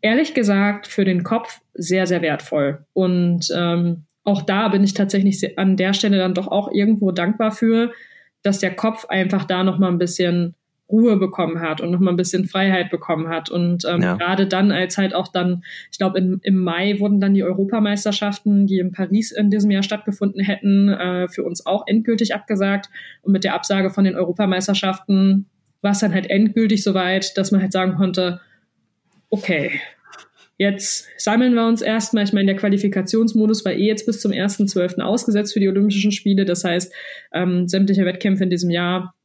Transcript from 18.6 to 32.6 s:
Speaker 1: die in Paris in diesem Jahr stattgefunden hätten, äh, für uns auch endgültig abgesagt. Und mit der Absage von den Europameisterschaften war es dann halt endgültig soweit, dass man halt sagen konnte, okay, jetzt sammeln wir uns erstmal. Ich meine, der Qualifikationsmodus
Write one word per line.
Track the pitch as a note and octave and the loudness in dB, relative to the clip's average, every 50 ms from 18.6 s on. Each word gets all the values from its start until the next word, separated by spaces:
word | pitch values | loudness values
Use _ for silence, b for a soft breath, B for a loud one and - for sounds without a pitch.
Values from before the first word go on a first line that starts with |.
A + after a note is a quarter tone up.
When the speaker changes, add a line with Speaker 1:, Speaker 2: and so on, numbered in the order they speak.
| G3+ | 4
Speaker 1:
die | F#3+ F#3+ F#3+ | 4 2 0
in | F3+ F#3 F3+ | -2 -2 -2
Paris | - F#3+ F3 F#3+ G#3+ A3 - - | -4 -4 0 0 0 0 -2 -2
in | - G#3+ G3+ | 0 2 2
diesem | G3+ G#3+ G3+ G#3 | 2 2 2 2
Jahr | G3 F#3+ G3 | 2 2 0
stattgefunden | - G#3+ G#3 G#3 - G3+ - G3+ G3 G3 G3 G3 | -2 -4 -6 -4 -6 -4 -2 -2 -4 -2 -2 -2
hätten, | G3 G3+ G3+ - G3+ G3 G3 G3 G3+ | -2 -2 0 2 2 4 4 4 4
äh, | F#3+ - F3 F3+ F3+ F3+ F3+ F3+ | 2 0 -2 -4 -2 -2 -4 -4
für | - - - | -4 -6 -6
uns | - F3 - - | -6 -6 -6 -4
auch | - F#3 G#3 - | -2 -2 -2 0
endgültig | - G3 A3+ A3 - A3+ A3 A#3 G#3 - | 0 0 0 2 0 0 0 0 -2 -2
abgesagt. | G#3 - _ A3 F#3+ G3 G3 G3 G3+ G3 - B B B B B B B | -6 -4 _ -2 0 0 0 0 -2 -4 -8 B B B B B B B
Und | F#3+ G3 | 2 2
mit | F#3 F#3+ | 2 2
der | G3 - | 0 -2
Absage | F3 - - G3+ G3 F#3+ F#3+ | -2 -2 -2 0 0 0 0
von | F#3+ - G3 | 2 2 2
den | F#3+ F#3 | 2 2
Europameisterschaften | - F#3 E3+ F3+ - G#3 G3 F#3+ F#3 F#3+ - G3 G3 - F#3+ F#3+ G3 - - G3 F#3+ F#3+ G3 G3 G3 G3 _ _ _ _ _ _ _ | 0 -2 -2 0 0 0 0 0 0 0 0 -2 0 0 -2 -4 -4 -2 0 2 4 4 4 4 2 0 _ _ _ _ _ _ _
war | - G3+ G3+ | -2 0 0
es | G3 | 2
dann | - G3+ E3+ | 0 0 0
halt | F#3+ F#3 - | 0 -2 0
endgültig | - G3 A3 G#3+ G#3+ A#3 A3+ G#3+ A3 G3+ G3+ | 2 2 2 2 2 2 2 2 2 0 0
soweit, | G#3 F#3+ F#3+ F3+ F3+ F#3 F#3+ F#3+ - - - | 0 0 0 0 0 0 -2 -2 -4 -2 -2
dass | F#3+ F#3+ | -2 2
man | G#3 G3 F#3+ | 2 2 2
halt | F#3+ F#3 | 0 0
sagen | F#3 F#3 F#3+ F#3 | 0 0 0 0
konnte, | D3+ G3 F#3 F3+ F#3 F3+ F3+ F3 F3+ B B B B B _ _ _ _ _ _ _ _ _ _ _ _ _ | 2 0 0 2 0 -2 -2 -4 -6 B B B B B _ _ _ _ _ _ _ _ _ _ _ _ _
okay, | - G3+ - - F3+ D#3 C#3+ - - B B B B B B B B B B B _ _ _ _ _ _ | -6 -6 -2 -2 -2 -2 -2 -4 -6 B B B B B B B B B B B _ _ _ _ _ _
jetzt | G3 G3+ G3 G3 - - - - - - - | 0 0 0 -2 -4 -4 -6 -6 -8 -14 -14
sammeln | - - G#3+ G#3+ A#3 B3+ B3+ A#3+ | -6 -2 0 2 2 4 4 4
wir | A#3 A3+ | 2 2
uns | A3+ A#3 A3+ | 2 0 0
erstmal. | - - A3 A3+ A3 - - G#3+ G3+ | 0 -2 -2 -2 -2 0 0 0 0
Ich | G3 G#3+ | 2 2
meine, | G3 G3 | 2 2
der | G3 G3 | 2 0
Qualifikationsmodus | G3 | 0